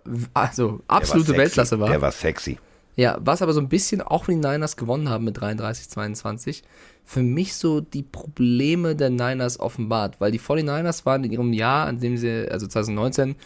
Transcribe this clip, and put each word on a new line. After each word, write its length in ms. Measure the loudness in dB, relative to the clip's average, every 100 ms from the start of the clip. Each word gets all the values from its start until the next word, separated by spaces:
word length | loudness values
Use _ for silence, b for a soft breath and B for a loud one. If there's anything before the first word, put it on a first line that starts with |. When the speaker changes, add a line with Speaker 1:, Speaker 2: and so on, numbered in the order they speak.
Speaker 1:
w-, 220 | -8 -6 -2
also 340 | 0 0 0 0
Speaker 2:
Der 40 |
war 240 | -2 2 2
Speaker 1:
absolute 280 | 4 4 4
Speaker 2:
sexy. 120 | 4
Speaker 1:
Weltklasse 400 | 4 4 2 2
war. 80 | 2
Speaker 2:
Der 120 | 2
war 120 | 0
sexy. 460 | 0 -2 -2 -6 -8 b b b
Speaker 1:
Ja, 240 | 2 2 2
was 220 | 0 2
aber 120 | 2
so 60 | 2
ein 100 | 2
bisschen, 320 | 0 0 -2
auch 260 | -2 -2 0
wenn 120 | 0
die 60 | 2
Niners 300 | 0 -2 -4
gewonnen 320 | -2 -2 0
haben 160 | -2
mit 160 | -2 -4
dreiunddreißig 480 | -4 -4 -6 -8 -10
zweiundzwanzig, 760 | -8 -6 -6 -8 -8 -8 -10 b b b b
für 180 | -6 0
mich 340 | 2 0 -2 -2
so 240 | 0 0
die 240 | -2 -8
Probleme 920 | -10 -12 -8 0 2 4 2 2 0
der 160 | 0 0
Niners 480 | 2 0 -2 -2 -2
offenbart, 640 | -6 -4 -2 0 -2 0
weil 100 | 0
die 80 | 0
forty-niners 640 | 0 -2 0 0 -2 -2
waren 200 | 0 0
in 80 | 0
ihrem 200 | 0 0
Jahr, 360 | 2 2 2 0
in 100 | -2
dem 180 | -2 0
sie, 320 | 0 -2 -2
also 180 | -4 -4
zweitausendneunzehn, 680 | -2 -2 0 0 2 0 -2